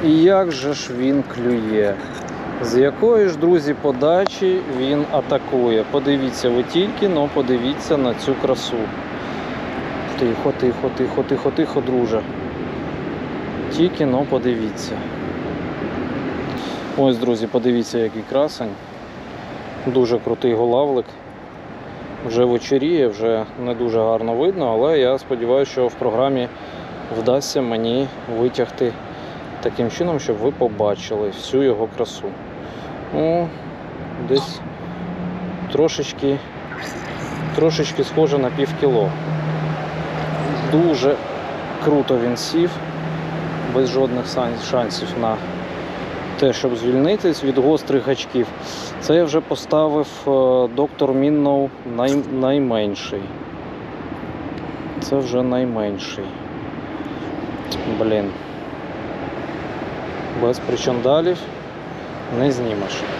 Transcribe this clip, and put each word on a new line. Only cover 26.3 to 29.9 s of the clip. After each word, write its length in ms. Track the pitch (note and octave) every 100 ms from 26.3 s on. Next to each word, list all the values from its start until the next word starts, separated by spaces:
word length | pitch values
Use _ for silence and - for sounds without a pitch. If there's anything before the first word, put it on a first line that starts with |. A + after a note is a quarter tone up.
| C3+ B2 - - - - - - A2+
вдасться 420 | A#2 C3 - D3+
мені 460 | B2 A2+ A2+ A#2+ C3+ - - A2+
витягти 540 | B2 A#2+ A#2 - B2 A2 - - - - - -
таким 300 | A#2+ G#2+ A#2